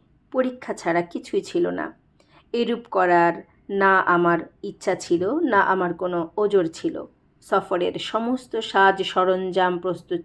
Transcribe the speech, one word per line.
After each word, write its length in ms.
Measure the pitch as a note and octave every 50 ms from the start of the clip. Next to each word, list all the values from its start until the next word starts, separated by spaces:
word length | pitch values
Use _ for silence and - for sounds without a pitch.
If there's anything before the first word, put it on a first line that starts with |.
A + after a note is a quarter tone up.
| _ _ _ _ _ _
পরীক্ষা 420 | - C4 B3+ B3+ B3+ - - - G#3+
ছাড়া 280 | - - F3+ E3 F3
কিছুই 400 | - - - B3 - - - G3
ছিল 280 | F3+ - - E3+ F3 F3
না। 240 | - E3+ - - - _ _ _ _ _ _ _ _ _ _ _ -
এরূপ 260 | A#3+ A#3 G3+ A#3+ A#3 - -
করার 420 | - G3 F#3 F3+ F3 E3+ E3+ E3+ E3 - - _ _ _ _ -
না 300 | G3+ G3 G3 G3 F#3+ F#3+
আমার 400 | - - F3 E3+ F3 E3+ E3+ E3 - - _ _ -
ইচ্ছা 320 | G3+ - - - G#3 F3+
ছিল, 440 | F3+ - - F3 E3 F3+ G3 C#4 E4
না 200 | F4 C4 A3 G3
আমার 340 | F#3 - F#3+ F#3+ F3+ E3+ F3
কোনো 360 | - F#3 F3+ F3 F3 E3 E3 -
ওজর 300 | - G#3 G3+ G3+ G3 E3+
ছিল। 380 | D#3+ - - - E3 - - - - _ _ _ _ _ _
সফরের 520 | - - G#3+ F#3+ - - G3 F3 F3+ F3+ F3
সমস্ত 640 | F3 - - - A3 A3+ A#3+ B3+ B3+ - - -
সাজ 480 | A3+ A3 - - G3+ G3 F#3+ F#3+ F#3+ F#3
সরঞ্জাম 760 | - - F#3 F#3 F#3 F#3 F#3 F#3+ F#3 F3 F#3+ F#3 F3+ F3+ F3
প্রস্তুত 420 | F3 F#3 F3 F3 - - F3+ E3+